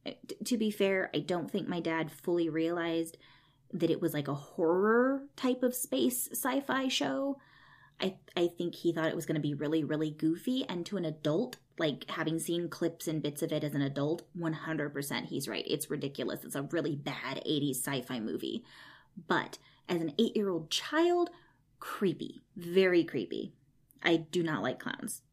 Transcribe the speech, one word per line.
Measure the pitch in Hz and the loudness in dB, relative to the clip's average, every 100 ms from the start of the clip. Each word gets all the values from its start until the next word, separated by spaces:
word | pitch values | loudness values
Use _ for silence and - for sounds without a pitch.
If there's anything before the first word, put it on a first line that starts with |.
It, | - - - | -12 -14 -14
t-, | - | -10
to | 208 233 | -2 2
be | 214 | 2
fair, | 208 196 190 - | 2 2 2 0
I | - | -4
don't | 151 175 - | -2 -2 0
think | 202 - | -4 -2
my | 180 | -2
dad | 160 165 156 | 0 -2 -2
fully | - - 175 170 | -4 0 2 2
realized | 156 165 175 170 165 165 - - - _ _ _ | 2 0 0 0 0 -2 -8 -20 -20 _ _ _
that | 175 165 | 0 2
it | - | 4
was, | 165 | 2
like, | 147 143 | 0 -2
a | |
horror | 143 - - 165 180 208 233 262 277 277 - | -4 -6 0 4 6 6 6 4 2 -4 -2
type | 254 247 | 0 2
of | 254 | 0
space | - - 269 247 - - | 0 -2 2 2 0 -4
sci-fi | - 269 269 277 262 262 | -2 0 0 0 0 0
show. | - 277 269 277 277 - - - - - _ | 0 0 0 -2 -4 -10 -20 -20 -20 -20 _
I, | 190 - - | -4 -4 -6
I | 175 170 | 0 0
think | - 175 | 0 -4
he | - 170 | 0 0
thought | 165 160 | 2 0
it | |
was | - | 0
gonna | 156 156 | 0 0
be | 147 | 0
really, | 143 147 160 | 0 2 2
really | 147 151 156 | 2 0 0
goofy, | 151 160 170 - 254 - | 2 0 2 0 -2 -2
and | 180 170 | -4 -4
to | 202 | -2
an | |
adult, | 165 156 156 160 247 - _ - | -2 -2 0 2 0 -6 _ -2
like, | 160 131 - | 0 0 -6
having | - 156 160 | -2 0 0
seen | 160 170 170 | 0 -2 -2
clips | - 165 160 - | -2 -2 -2 -2
and | 160 | 0
bits | 147 143 | -2 -2
of | 160 | -2
it | 151 | 0
as | 147 | 0
an | 139 | 0
adult, | 139 139 143 170 - | 0 0 0 -2 -4
one | 180 165 | -4 -2
hundred | 156 165 156 143 | -2 -2 -2 -2
percent | 139 139 117 | -4 -2 -4
he's | - 135 139 | -2 -4 -4
right. | 101 - | -4 -2
It's | 147 - | -2 0
ridiculous. | 147 139 139 117 - | -4 -4 -4 -4 -4
It's | - | -6
a | 143 139 | -6 -2
really | 170 147 | -2 0
bad | 143 143 139 - - | -4 -6 -6 -4 -4
eighties | - 151 143 123 | -2 0 0 -2
sci-fi | - 139 - 127 | -2 -4 -4 -4
movie. | 107 - - - - - - - _ - - | -4 -4 -4 -6 -10 -20 -20 -20 _ -20 0
But | 175 - - - _ - | 0 0 -12 -20 _ -4
as | 175 | -2
an | 160 170 | 0 2
eight-year-old | 226 214 202 165 156 | 2 2 0 -2 -2
child, | - - 302 339 349 339 - - _ _ _ | -4 0 2 4 4 2 -4 -20 _ _ _
creepy. | - - 196 - - - _ | -12 0 0 0 -8 -12 _
Very | - 170 180 190 180 | -12 2 6 8 6
creepy. | 160 135 92 53 - - _ _ _ _ | 4 -2 -2 -4 -6 -12 _ _ _ _
I | - 165 | 2 2
do | 160 180 | 2 0
not | 165 139 | 2 0
like | 113 - | -2 -2
clowns. | - - - - _ | -6 -6 -8 -10 _